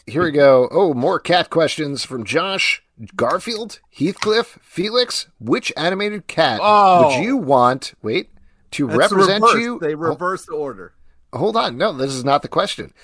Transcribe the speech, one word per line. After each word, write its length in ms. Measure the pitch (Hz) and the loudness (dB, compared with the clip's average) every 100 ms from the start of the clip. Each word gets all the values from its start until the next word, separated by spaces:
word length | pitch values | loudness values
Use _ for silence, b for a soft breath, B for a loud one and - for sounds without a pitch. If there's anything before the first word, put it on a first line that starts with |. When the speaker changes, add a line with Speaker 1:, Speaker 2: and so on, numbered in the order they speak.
| - | -8
Speaker 1:
here 160 | 143 | -4
we 80 | 170 | 0
go. 360 | 147 139 131 123 | 4 6 6 4
Oh, 220 | 165 185 | 2 2
more 240 | 123 156 175 | 2 0 -2
cat 300 | - 175 156 | 0 0 2
questions 540 | 165 151 - 147 139 | 0 0 -2 -6 -6
from 200 | - 127 | -8 -10
Josh. 580 | 104 120 110 190 - - _ _ 107 | -4 -4 -2 -2 -2 -4 _ _ -12
Garfield, 640 | 190 120 160 233 214 226 - _ | -4 -2 -2 -4 -10 -12 -16 _
Heathcliff, 680 | - 185 - 208 220 - - | -4 -4 -2 0 0 -2 -12
Felix. 680 | _ - 208 247 247 - - _ | _ -8 -2 -2 -2 -6 -10 _
Which 320 | 113 226 - - | -4 -2 -2 -4
animated 480 | 165 190 208 208 - | -4 -2 -6 -8 -8
cat 340 | - 143 113 | 0 0 2
Speaker 2:
Oh. 460 | 202 208 196 175 156 127 | 4 6 6 6 4 2
Speaker 1:
would 80 | |
you 120 | 220 269 | -2 -2
want, 560 | 139 131 123 131 - _ | 2 4 4 2 -8 _
wait, 280 | 110 165 - - _ _ _ | -6 -6 -6 -20 _ _ _
to 140 | - 143 | -6 -2
Speaker 2:
That's 220 | 165 202 | 2 2
the 60 | 196 | 4
Speaker 1:
represent 260 | 185 208 | 2 4
Speaker 2:
reverse. 160 | 233 233 | 2 2
Speaker 1:
you? 160 | 240 240 | -2 -6
Speaker 2:
They 140 | 156 | -6
Speaker 1:
Ho- 60 | 151 | -4
Speaker 2:
reverse 460 | 160 143 180 190 - | -4 -4 -6 -6 -8
the 60 | |
order. 380 | 151 143 98 85 _ - _ _ | -8 -8 -10 -20 _ -20 _ _
Speaker 1:
Hold 220 | 120 202 226 | -4 -2 0
on. 220 | 185 120 | -2 -2
No, 140 | 208 | -4
this 200 | 135 139 | -2 -6
is 100 | 131 | -4
not 180 | 131 143 | 0 0
the 60 | - | 0
question. 440 | - 196 - - b | -4 -4 -8 -14 b